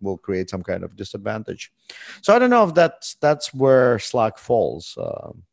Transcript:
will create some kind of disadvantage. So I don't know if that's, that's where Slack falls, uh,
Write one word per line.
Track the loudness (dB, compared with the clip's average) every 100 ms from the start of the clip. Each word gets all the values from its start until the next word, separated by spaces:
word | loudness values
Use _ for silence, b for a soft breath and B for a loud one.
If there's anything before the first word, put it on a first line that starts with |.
will | -8 -8
create | -6 -6 -6
some | -8
kind | -8 -8
of | -10
disadvantage. | -14 -14 -10 -8 -8 -10 -14 -16 _ B B B B
So | 2
I | 4
don't | 4
know | 4 4
if |
that's, | 4 2 0 -16
that's | -2 0 0 -4
where | 0 4 6 4 2
Slack | -2 -2 -2 -2
falls, | -2 0 0 -4 -12 -10
uh, | -10 -10 -14 -18 -20